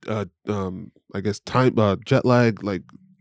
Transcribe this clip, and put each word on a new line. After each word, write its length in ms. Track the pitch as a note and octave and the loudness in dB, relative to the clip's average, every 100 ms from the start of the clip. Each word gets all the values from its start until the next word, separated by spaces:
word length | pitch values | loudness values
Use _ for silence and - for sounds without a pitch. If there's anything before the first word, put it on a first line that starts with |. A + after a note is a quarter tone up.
| - | -8
uh, 180 | G#2 F#2+ _ - | -6 -8 _ -8
um, 440 | G#2 F#2 F#2 F2 _ _ | -6 -6 -8 -14 _ _
I 80 | G2+ | -6
guess 180 | G2+ G2+ | -6 -6
time, 380 | - B2 B2+ A#2 | -2 2 2 4
uh, 200 | G#2 F#2 - | 2 0 0
jet 200 | C3 B2 | 2 4
lag, 380 | B2 A#2+ G2 | 4 4 0
like 180 | G2+ F#2+ - - _ _ | -4 -6 -8 -20 _ _